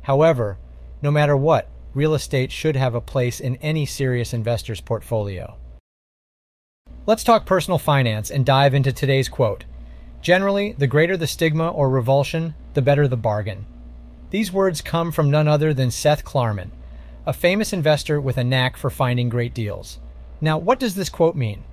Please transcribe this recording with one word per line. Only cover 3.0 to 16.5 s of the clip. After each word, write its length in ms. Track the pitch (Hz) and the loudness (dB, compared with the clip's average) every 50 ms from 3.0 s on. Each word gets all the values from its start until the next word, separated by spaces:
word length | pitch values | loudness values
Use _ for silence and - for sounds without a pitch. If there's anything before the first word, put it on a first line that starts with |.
place 400 | - - - 135 123 123 117 - | -6 -2 -2 0 0 0 -2 -2
in 160 | - 123 131 | -4 -4 -4
any 300 | 139 - 151 160 156 147 | -2 -2 -2 0 0 -2
serious 480 | - - - 139 127 123 120 117 - - | -2 -2 -2 0 0 2 0 0 -2 -2
investor's 460 | 117 107 117 120 110 - - 110 - | -2 0 0 0 -2 -2 -6 -8 -8
portfolio. 760 | - - 117 107 - - 117 110 104 101 95 87 - - - - - - - - _ _ _ _ _ _ _ _ _ _ _ _ _ _ _ _ _ _ _ _ _ - - - - | -4 -4 -4 -4 -2 -2 -2 -2 -2 -2 -6 -8 -10 -12 -14 -16 -18 -18 -20 -20 _ _ _ _ _ _ _ _ _ _ _ _ _ _ _ _ _ _ _ _ _ -20 -18 -8 0
Let's 180 | - 220 - - | 0 0 2 4
talk 220 | - 226 214 - | 4 4 4 4
personal 320 | - 190 185 - - 180 151 | 2 0 0 2 0 -2 0
finance 520 | - - 147 139 127 117 107 107 104 - | 0 2 2 2 2 0 -2 -4 -6 -4
and 140 | - 139 123 | -2 0 2
dive 300 | 135 135 135 139 143 131 | 4 4 6 4 4 4
into 180 | 143 131 135 | 4 2 0
today's 360 | 120 - - 135 135 135 131 - | -2 -2 0 2 2 2 0 -2
quote. 360 | - - 127 107 101 - - - - - - - - - - - - - | 0 0 0 0 0 -4 -10 -16 -16 -18 -18 -18 -18 -20 -20 -20 -18 -8
"Generally, 540 | - 170 175 190 196 196 202 202 202 208 - - | 2 4 4 4 4 2 0 0 -2 -2 -2 -2
the 80 | 143 | -2
greater 300 | 127 139 151 165 170 190 | 2 4 4 4 4 2
the 100 | 175 160 | -2 -2
stigma 420 | 135 - - 170 160 151 160 160 165 | -4 -2 0 0 2 2 2 0 -2
or 200 | 180 - 143 131 | 0 0 0 2
revulsion, 640 | 131 131 117 123 135 139 139 - - 165 165 165 151 - - - - | 2 2 2 4 2 2 2 0 -2 -4 -4 -4 -8 -10 -16 -4 -2
the 80 | 147 | 0
better 260 | 123 135 143 143 147 131 | 2 4 4 4 4 2
the 80 | 127 | 2
bargain." 480 | 117 107 113 104 107 101 104 98 98 104 - - - - - - - - - - - - - | 0 0 0 -2 0 -4 -6 -8 -10 -12 -14 -16 -18 -18 -16 -18 -18 -18 -18 -20 -18 -10 -4
These 220 | - 208 220 180 | -2 -2 -2 0
words 280 | 180 196 190 190 170 147 | 2 2 2 2 2 -2
come 320 | - - - 170 170 170 | -6 -2 -2 0 0 0
from 180 | 151 - 151 143 | 0 2 2 4
none 160 | 143 151 151 | 4 4 4
other 260 | 151 151 147 156 156 | 4 4 4 4 2
than 180 | 147 127 131 123 | 2 2 0 0
Seth 340 | 117 - - 151 151 147 - | -2 2 2 2 2 2 -2
Klarman, 460 | - - 139 120 110 | -4 -2 0 0 0